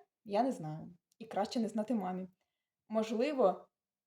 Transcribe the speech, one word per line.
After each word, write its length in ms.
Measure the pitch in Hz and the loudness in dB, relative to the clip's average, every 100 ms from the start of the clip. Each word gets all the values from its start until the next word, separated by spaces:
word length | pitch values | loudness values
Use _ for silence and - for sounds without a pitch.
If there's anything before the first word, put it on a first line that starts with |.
| - _ 214 | -16 _ -2
я 180 | 202 | 2
не 80 | 262 | 2
знаю, 420 | 180 156 160 170 - _ _ | 0 -6 -8 -12 -18 _ _
і 80 | 220 | -6
краще 340 | - - 254 | -2 0 0
не 100 | 214 | 0
знати 240 | 220 214 | -2 0
мамі. 340 | 226 185 185 185 _ _ _ _ _ - | 0 0 -4 -8 _ _ _ _ _ -2
Можливо, 800 | 220 220 220 285 269 196 185 - _ _ _ | -2 0 0 0 6 4 4 -8 _ _ _